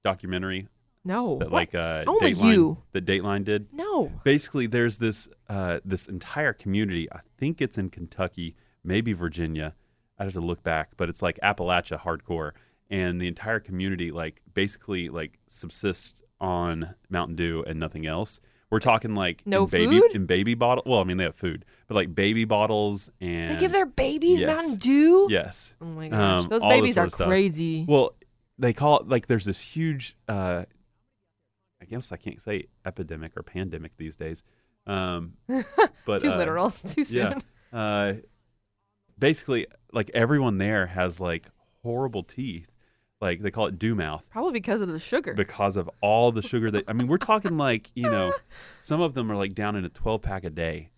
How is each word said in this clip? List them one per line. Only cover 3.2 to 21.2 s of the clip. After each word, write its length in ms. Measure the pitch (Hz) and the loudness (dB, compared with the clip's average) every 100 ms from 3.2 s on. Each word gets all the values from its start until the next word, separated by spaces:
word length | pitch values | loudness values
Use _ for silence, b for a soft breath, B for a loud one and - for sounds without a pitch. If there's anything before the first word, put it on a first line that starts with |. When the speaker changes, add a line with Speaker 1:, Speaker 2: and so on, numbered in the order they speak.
| 101 101 | 0 -2
Speaker 1:
did? 240 | 101 104 104 | 0 -2 -2
Speaker 2:
No. 400 | - 392 359 185 80 | -8 -2 -2 -2 0
Speaker 1:
Basically, 420 | 139 147 - 143 117 | 2 2 2 -4 0
there's 320 | 120 120 110 | 2 0 0
this, 280 | 113 104 - _ - | -2 -2 -12 _ -8
uh, 320 | 101 90 85 95 | -4 -2 -4 -4
this 200 | 92 - | -6 -6
entire 460 | 92 - 147 147 | -10 -8 -2 -2
community. 580 | - 101 98 104 85 80 | -2 -2 0 0 -2 -6
I 100 | - _ _ | -12 _ _
think 240 | 135 170 | -6 -2
it's 160 | 127 - | -4 -2
in 100 | 95 | -6
Kentucky, 680 | - 85 - 92 - 85 - _ _ | -8 -14 -6 -6 -4 -12 -12 _ _
maybe 320 | 87 98 117 | -2 -2 0
Virginia. 600 | 92 87 85 82 78 78 - _ _ _ _ | -2 -4 -4 -4 -4 -8 -10 _ _ _ _
I'd 60 | |
have 80 | 98 | -6
to 60 | 90 | -4
look 220 | 85 87 | -4 -4
back, 280 | 87 80 78 - | -2 -2 -4 -6
but 120 | 87 | -6
it's, 140 | 85 | -2
like, 160 | 90 82 | -4 -4
Appalachia 560 | 101 104 87 87 - 80 | -8 -6 -2 -2 -4 -8
hardcore, 520 | 87 80 - 82 76 - _ _ _ | -8 -8 -8 -8 -8 -12 _ _ _
and 320 | 98 90 87 | -4 -2 -2
the 60 | 90 | -6
entire 320 | 82 110 113 | -6 -6 -6
community, 520 | - 92 95 92 85 | -6 -6 -4 -4 -6
like, 300 | 78 80 - _ | -6 -10 -12 _
basically, 540 | - 101 - - 92 85 | -2 -2 -4 -6 -6 -4
like, 320 | 78 78 _ _ | -8 -10 _ _
subsists 720 | - 85 - 101 90 - _ _ _ | -16 -14 -4 -4 -4 -10 _ _ _
on 540 | 92 90 87 82 85 - _ | -4 -2 -2 -4 -8 -12 _
Mountain 240 | 90 85 82 | -6 -4 -2
Dew 280 | 85 82 78 | -2 -2 -6
and 140 | 78 | -6
nothing 260 | 80 78 78 | -6 -6 -6
else. 340 | 80 104 - _ _ _ | -4 -6 -10 _ _ _
We're 80 | 110 | 2
talking, 360 | 127 113 113 104 | 4 2 0 -2
like, 260 | 90 - | -2 -2
Speaker 2:
No 200 | 202 196 | 0 2
Speaker 1:
in 60 | 190 | 4
baby, 280 | 190 240 339 | 4 6 8
Speaker 2:
food? 120 | 453 | 8
Speaker 1:
in 120 | 285 180 | 6 2
baby 280 | 113 101 | 2 2
bottle. 300 | 117 123 127 131 | 2 2 2 2
Well, 140 | 120 | 2
I 40 | |
mean, 120 | 92 | 2
they 80 | 92 | 0